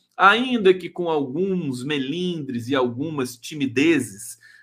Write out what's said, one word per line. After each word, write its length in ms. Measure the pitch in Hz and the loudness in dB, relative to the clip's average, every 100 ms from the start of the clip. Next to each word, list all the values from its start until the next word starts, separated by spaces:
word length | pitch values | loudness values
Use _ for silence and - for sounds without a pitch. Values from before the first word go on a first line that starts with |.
| _ - | _ 4
ainda 580 | 190 220 254 240 190 | 6 6 2 2 4
que 140 | 185 170 | 4 2
com 200 | - 175 | -6 -2
alguns 760 | 156 131 139 196 185 151 123 | 0 -2 -2 -2 -2 -2 -6
melindres 840 | 131 147 131 165 180 170 135 120 117 | -4 -2 -2 -4 -4 -4 -6 -6 -2
e 60 | |
algumas 640 | 139 127 117 156 151 123 - | 0 0 -2 -6 -4 -6 -8
timidezes, 1000 | - 156 135 117 156 156 117 95 - - - - | -12 -4 -4 2 2 2 0 -8 -18 -18 -20 -20